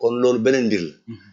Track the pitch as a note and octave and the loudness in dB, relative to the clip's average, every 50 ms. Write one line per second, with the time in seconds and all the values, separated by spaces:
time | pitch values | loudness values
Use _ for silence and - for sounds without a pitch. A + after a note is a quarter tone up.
0 | - A#2 A#2+ B2 B2 B2 B2 A#2 A2 B2+ C3+ C3 B2 A2 G#2 G2 E2+ D#2 - _ | -4 -2 0 2 2 2 2 2 2 2 2 2 0 0 -2 -2 -4 -8 -12 _
1 | _ - A2+ G#2 - - | _ -18 -18 -18 -18 -20